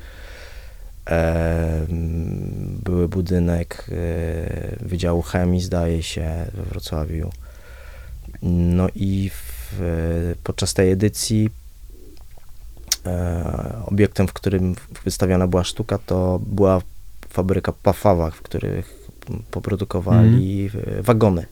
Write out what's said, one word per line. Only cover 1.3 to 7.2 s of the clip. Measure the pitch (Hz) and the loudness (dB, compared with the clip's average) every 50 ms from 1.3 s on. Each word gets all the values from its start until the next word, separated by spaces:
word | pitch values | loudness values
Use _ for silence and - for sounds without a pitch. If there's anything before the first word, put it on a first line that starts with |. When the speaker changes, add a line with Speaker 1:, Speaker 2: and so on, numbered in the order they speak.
| 82 82 82 82 82 82 82 80 80 80 80 80 | 2 2 2 2 2 2 2 2 0 0 0 -2
Speaker 1:
mm, | 82 82 82 80 82 82 82 50 50 50 - - - - 98 - 92 95 | -2 -2 -2 -2 -2 -2 -2 -2 -4 -4 -4 -4 -4 -6 -6 -6 -6 -4
były | - 92 90 90 87 82 | -2 0 2 2 2 2
budynek, | 92 95 87 85 90 87 85 87 85 85 85 - - - - - | 2 0 0 2 2 4 4 4 2 2 0 -4 -8 -12 -10 -6
e, | 85 85 87 85 85 82 82 82 82 82 82 - 82 85 85 92 - - - | -4 -4 -2 -2 -2 -2 -2 -2 -2 -2 -2 -4 -4 -4 -4 -6 -6 -6 -4
Wydziału | 87 90 87 90 87 85 85 | -4 -2 0 2 2 2 2
Chemii, | 85 - - 87 90 90 90 90 | 0 0 0 2 4 4 2 2
zdaje | 87 92 90 87 85 85 85 82 | 2 0 0 0 2 2 0 0
się, | 82 - - - 82 80 80 85 85 - - | -2 -4 -6 -4 -4 -4 -2 -4 -4 -6 -6
we | 95 | -8
Wrocławiu. | 90 90 90 90 - - 85 78 76 82 82 80 | -8 -6 -6 -8 -6 -4 -4 -2 -2 -2 -2 -4